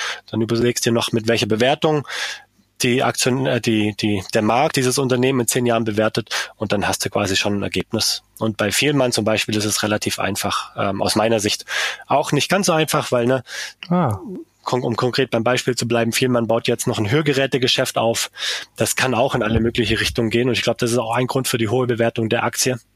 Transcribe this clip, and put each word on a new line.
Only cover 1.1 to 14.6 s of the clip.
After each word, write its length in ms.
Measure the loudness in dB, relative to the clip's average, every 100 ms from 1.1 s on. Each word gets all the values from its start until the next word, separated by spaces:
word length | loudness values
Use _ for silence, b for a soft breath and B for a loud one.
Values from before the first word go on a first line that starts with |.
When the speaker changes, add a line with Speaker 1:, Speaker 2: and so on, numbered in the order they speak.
Speaker 1:
mit 140 | -2 0
welcher 200 | 0 2
Bewertung 600 | 2 2 2 2 0 -2 B B B B _ _ -4
die 220 | 0 2
Aktion, 420 | 2 0 0 0 0
äh, 140 | 0
die, 340 | 2 2 2 0
die, 260 | 0 0 0
der 80 | 0
Markt 340 | 2 4 2 2
dieses 220 | 0 2
Unternehmen 420 | 2 2 2 2
in 60 | 0
zehn 180 | 0
Jahren 200 | 2 2
bewertet 680 | 0 0 0 0 -4 -6 -8 -6
und 160 | -2
dann 140 | 0 0
hast 180 | -2
du 40 | -4
quasi 280 | -2 0 0
schon 220 | 0 -2
ein 20 |
Ergebnis. 600 | -2 -4 -4 -2 -2 -4 -10 -6
Und 180 | -4 -2
bei 160 | -2
Vielmann 400 | 2 2 2 2
zum 120 | 0
Beispiel 320 | 0 0 0 -2
ist 80 |
es 200 | -2 -2
relativ 340 | 0 -2 -2 -4
einfach, 540 | -2 -2 -4 -4 -6 -4
ähm, 240 | -4 -2
aus 140 | 0
meiner 240 | 2 2 2
Sicht. 260 | 0 -4 -4 B B B B
Auch 240 | 0 2
nicht 180 | 0 2
ganz 160 | 0 2
so 60 |
einfach, 400 | 2 2 -2 0
weil, 140 | 0 2
ne, 180 | 0 -2 B B B -2
Speaker 2:
Ah. 300 | 0 2 -2 -6 -12 -14 _